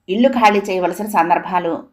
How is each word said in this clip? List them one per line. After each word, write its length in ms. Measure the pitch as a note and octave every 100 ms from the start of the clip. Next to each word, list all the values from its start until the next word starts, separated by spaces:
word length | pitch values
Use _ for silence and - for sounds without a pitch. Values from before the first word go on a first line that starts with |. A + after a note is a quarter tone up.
| -
ఇల్లు 200 | G3+ C4
ఖాళీ 300 | A#3+ G#3+ G3+
చేయవలసిన 480 | G3+ F#3 F3 F3+ G#3
సందర్భాలు. 760 | G3+ E3+ E3+ - F3+ E3+ D#3 -